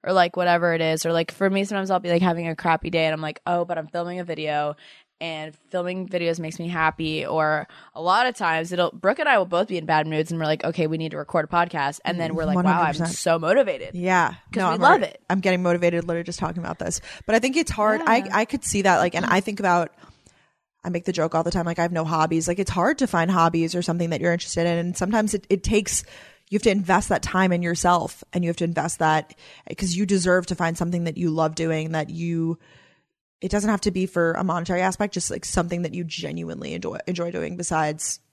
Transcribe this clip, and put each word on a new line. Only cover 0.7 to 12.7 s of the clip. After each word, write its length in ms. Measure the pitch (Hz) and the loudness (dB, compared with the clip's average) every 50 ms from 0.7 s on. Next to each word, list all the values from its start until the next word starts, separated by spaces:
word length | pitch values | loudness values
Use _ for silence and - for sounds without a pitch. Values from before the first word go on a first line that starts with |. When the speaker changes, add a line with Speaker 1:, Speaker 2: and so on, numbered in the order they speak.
| 165 | 2
Speaker 1:
it 60 | 165 | 2
is. 240 | 160 160 160 156 - | 2 0 0 0 0
Or, 60 | 170 | 0
like, 200 | 165 165 165 - | 0 0 0 -2
for 180 | - - 196 190 | -2 0 0 2
me, 140 | 196 196 196 | 2 0 -2
sometimes 260 | 196 214 196 190 190 | -2 -2 -4 -2 0
I'll 100 | 190 180 | 0 0
be, 100 | - 175 | 2 2
like, 120 | 170 170 | 2 4
having 260 | 185 180 170 170 170 165 | 4 2 2 0 -2 -6
a 80 | 160 | -6
crappy 340 | - - 170 160 160 - 165 | -2 0 0 0 2 0 -2
day 160 | 165 165 160 | 0 0 2
and 80 | 156 156 | 2 0
I'm 80 | 156 | -2
like, 180 | 156 151 156 - _ | -4 -8 -8 -8 _
"Oh, 180 | 175 175 175 175 | -2 0 0 0
but 140 | 175 175 160 | -2 -4 -6
I'm 100 | 156 151 | -6 -6
filming 320 | - 175 175 175 175 180 | -6 -6 -4 -4 -6 -8
a 40 | 175 | -6
video," 520 | 170 160 147 156 151 147 147 147 147 151 _ - - - - _ _ _ _ | -6 -6 -6 -4 -2 0 0 -2 -2 -4 _ -16 -20 -20 -20 _ _ _ _
and 340 | 165 165 160 156 156 156 151 _ _ _ | -8 -8 -8 -8 -10 -12 -14 _ _ _
filming 380 | - 185 175 180 180 185 185 - | -6 -4 -4 -4 -4 -6 -6 -4
videos 300 | - 175 170 165 165 170 | -4 -2 0 0 -2 -2
makes 180 | 165 156 165 - | -4 -8 -8 -8
me 100 | 170 170 | -8 -6
happy, 560 | 180 165 160 156 156 - 160 156 156 156 131 | -2 0 0 0 0 -2 -6 -4 -4 -4 -4
or 420 | - - 160 156 156 156 151 143 - - - - - _ | -2 0 0 2 2 0 -2 -4 -8 -16 -20 -20 -18 _
a 80 | - | -4
lot 240 | 160 175 185 220 247 | 0 2 2 2 2
of 80 | 254 240 | 0 -2
times 360 | - 208 170 160 160 165 170 | -2 -2 0 0 -2 -2 -2
it'll, 180 | 180 175 175 - | 0 0 0 0
Brooke 300 | - 180 - 190 254 311 | 0 0 0 0 0 2
and 80 | 311 302 | 2 2
I 100 | 262 208 | 4 2
will 80 | 185 | 2
both 220 | 180 175 170 202 - | 2 0 0 0 0
be 100 | 190 170 | -2 -6
in 80 | 160 | 0
bad 200 | 160 160 156 151 | 2 2 2 2
moods 240 | 156 156 156 156 160 | 0 -2 -2 -2 -2
and 80 | 170 165 | -2 -2
we're 60 | 160 | 0
like, 180 | 156 156 - - | 0 0 0 -2
"Okay, 220 | 165 160 180 160 | -4 0 0 0
we 120 | 156 160 160 | 0 0 -4
need 140 | 160 160 | -4 -6
to 40 | - | -8
record 280 | 147 147 - - 170 156 | -8 -10 -2 -2 -2 0
a 40 | 151 | 2
podcast." 520 | - 170 175 170 - 156 139 139 147 - _ | 2 0 2 2 0 -2 -2 -2 -4 -4 _
And 140 | - 175 170 | -4 -2 -2
then 140 | 165 160 165 | -2 -2 -2
we're 100 | 165 160 | -2 0
like, 120 | - 190 | 2 2
"Wow, 40 | 180 | 2
I'm 40 | 180 | 4
Speaker 2:
One 100 | 190 | 4